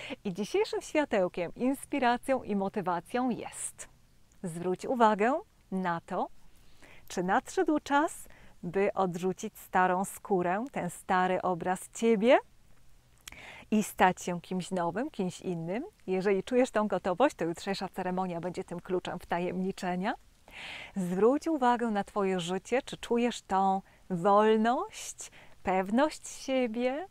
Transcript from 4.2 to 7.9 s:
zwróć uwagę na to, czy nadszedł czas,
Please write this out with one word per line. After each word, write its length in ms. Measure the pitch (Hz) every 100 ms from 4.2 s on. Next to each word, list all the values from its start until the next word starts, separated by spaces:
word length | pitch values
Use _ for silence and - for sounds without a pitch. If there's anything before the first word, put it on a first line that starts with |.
| - -
zwróć 420 | 185 165 175 185 -
uwagę 540 | 247 220 208 220 311 427 _ -
na 300 | 190 185 170
to, 280 | - 190 285 - - - - - - - -
czy 160 | -
nadszedł 560 | 180 220 - - 339 302
czas, 480 | -